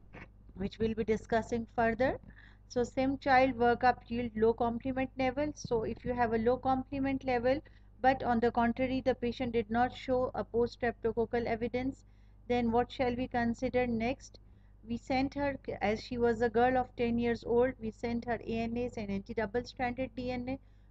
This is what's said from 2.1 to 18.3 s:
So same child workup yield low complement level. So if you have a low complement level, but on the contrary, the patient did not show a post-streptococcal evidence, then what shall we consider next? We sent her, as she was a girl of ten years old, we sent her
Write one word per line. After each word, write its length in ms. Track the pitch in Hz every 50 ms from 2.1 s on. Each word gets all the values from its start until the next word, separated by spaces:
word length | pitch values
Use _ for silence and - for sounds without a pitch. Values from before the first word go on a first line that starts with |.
| 339 - - - - - - - - - - -
So 160 | - 254 240
same 320 | 233 - - 262 262 277
child 400 | 269 - 294 269 254 262 269 247
workup 440 | 226 240 240 240 233 - 247 247 - - -
yield 240 | 233 233 247 240 214
low 160 | 220 214 226 226
complement 580 | 226 247 233 233 240 - 269 254 254 262 262 - 254
level. 360 | 262 254 247 269 294 302 294
So 280 | - - - 247 226 220
if 200 | - 233 - -
you 80 | 240 247
have 220 | 240 247 226 226
a 100 | 226 220 233
low 80 | 247 247
complement 680 | - 262 262 262 254 - - 277 269 269 269 269 -
level, 380 | 262 254 247 233 254 262 302 - - - - - - - - -
but 200 | 262 269 269 269
on 180 | 240 240 226
the 100 | 233 233
contrary, 520 | 226 240 233 233 233 - 262 247 262 262 254
the 100 | 269 240
patient 380 | - - 240 233 - 262 240 226
did 160 | 233 226 208
not 240 | 220 233 247 254 247
show 360 | - - - 254 254 254 - -
a 80 | - 208
post-streptococcal 1040 | - - 226 240 233 - - - 233 226 - - 226 220 233 226 214 - 233 240
evidence, 600 | - 233 220 233 240 - 247 254 269 269 - - - - - - - - - - -
then 240 | 247 240 240 233 220
what 180 | 240 247 -
shall 240 | - - 269 247 247
we 140 | 240 254 254
consider 580 | - 240 233 233 233 - - 254 - 247 247
next? 520 | 247 233 220 226 233 277 - - - - - - - - - - - - - - 220
We 80 | 233
sent 380 | 226 - - 277 254 262 277 -
her, 240 | 285 285 285 277 269 - - - - -
as 200 | 202 214 220 -
she 140 | - 254
was 240 | 240 233 233 233 214
a 80 | 240 240
girl 300 | 226 226 240 254 254 254
of 100 | 247 254 -
ten 220 | - 247 233 233 233
years 260 | 233 240 233 220 -
old, 280 | - 226 240 247 262 254 -
we 120 | 220 220
sent 340 | 214 - - 240 233 233 233
her 140 | 247